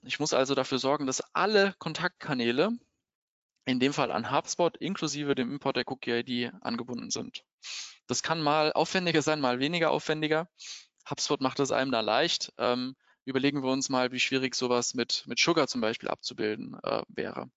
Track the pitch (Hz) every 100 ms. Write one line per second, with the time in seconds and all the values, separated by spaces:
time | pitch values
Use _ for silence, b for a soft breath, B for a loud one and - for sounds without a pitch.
0 | 151 - 147 - 131 135 131 131 131 147
1 | 135 131 - - 190 214 196 - - 160
2 | 175 _ - 135 117 123 190 233 _ _
3 | _ _ _ _ _ _ - 127 131 147
4 | 135 69 113 143 - - 170 - 151 190
5 | 156 143 143 135 123 139 139 131 120 135
6 | - 117 120 120 120 - - 117 117 120
7 | - - - - _ _ B B B B
8 | _ 123 - 165 151 151 156 - 160 190
9 | 175 156 147 156 135 123 139 170 165 151
10 | - 156 156 156 170 _ B B B _
11 | - - - 143 135 123 139 - 135 117
12 | 104 113 165 - - - - 123 127 135
13 | b b - 131 139 143 131 135 135 131
14 | 123 123 - 135 131 - 123 123 117 123
15 | 120 - - 120 - 165 135 123 110 113
16 | - - - - 107 107 - - - 113
17 | - - - - 131